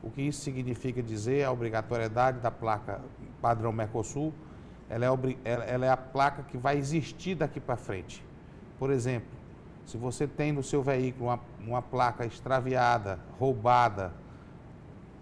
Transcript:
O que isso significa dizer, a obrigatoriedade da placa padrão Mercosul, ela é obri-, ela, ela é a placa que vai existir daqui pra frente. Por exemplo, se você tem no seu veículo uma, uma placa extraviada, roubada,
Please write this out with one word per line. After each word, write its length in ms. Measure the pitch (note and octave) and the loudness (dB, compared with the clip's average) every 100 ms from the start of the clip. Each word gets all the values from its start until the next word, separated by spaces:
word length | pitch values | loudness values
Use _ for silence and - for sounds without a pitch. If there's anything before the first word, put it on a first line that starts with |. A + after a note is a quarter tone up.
O 60 | A2+ | -8
que 120 | B2 | -2
isso 200 | C#3 C#3 | -2 -2
significa 600 | - C3 B2+ A#2+ C3 B2 | -4 -4 -2 -2 -2 -2
dizer, 440 | A#2 A2 G#2+ C#3 C3+ | -2 -2 2 4 4
a 60 | |
obrigatoriedade 880 | B2 A#2 A2 A2 A#2+ A2+ A2+ B2+ B2 | 2 0 0 0 0 0 4 4 4
da 120 | A#2 | -2
placa 480 | - A2+ G#2 - G2+ C3 - - - | 0 0 0 -2 -8 -8 -14 -16 0
padrão 300 | A#2+ A#2 A2+ | 2 4 2
Mercosul, 600 | A2+ G#2+ A#2+ G#2+ C#3 D#3 D3+ - - - - - | 0 -2 -2 -2 -2 -2 -4 -14 -16 -16 -16 -8
ela 160 | A2+ B2 | 0 2
é 40 | |
obri-, 300 | C3 B2+ B2+ A2 | 4 2 -2 -2
ela, 180 | A#2+ | -2
ela 220 | A2 B2+ C3 | 0 2 4
é 40 | |
a 60 | C3 | 4
placa 480 | - C3+ C#3 C#3+ | 2 4 4 2
que 140 | C3+ C3 | -8 -2
vai 200 | C3 C#3+ | 2 2
existir 560 | C#3 E3 C3+ - F3+ | 2 0 0 -6 -4
daqui 280 | F3+ D3 - | 0 0 -2
pra 160 | - B2 | -4 -4
frente. 460 | - G2 - - - - - - - - | -2 -6 -6 -14 -16 -18 -18 -18 -18 -4
Por 140 | C3+ | 2
exemplo, 380 | C#3 A#2+ A#2+ - - - - - - - | 2 2 -2 -4 -14 -16 -18 -18 -18 -12
se 100 | A2 | -6
você 320 | B2 A#2+ D3 | -4 -2 -4
tem 240 | - D3 | 0 0
no 100 | C#3+ | 0
seu 220 | C3 D3 | 2 2
veículo 440 | C3 C3 C3 B2+ A#2+ | 2 2 2 0 -2
uma, 120 | A#2+ - - A2 | -2 -4 -12 -4
uma 160 | B2 | -4
placa 440 | A#2+ B2+ B2 A#2 A#2+ | -2 2 2 2 -6
extraviada, 920 | - - C3 B2+ B2+ A#2+ A#2 G2+ F#2 - - | -6 0 0 2 4 6 6 2 -4 -8 0
roubada, 760 | C3 A#2+ A2+ B2 A#2+ G2 F#2 E2 - - - - - - - - - - | 0 4 6 8 8 4 -4 -6 -16 -18 -18 -18 -18 -18 -18 -18 -18 -18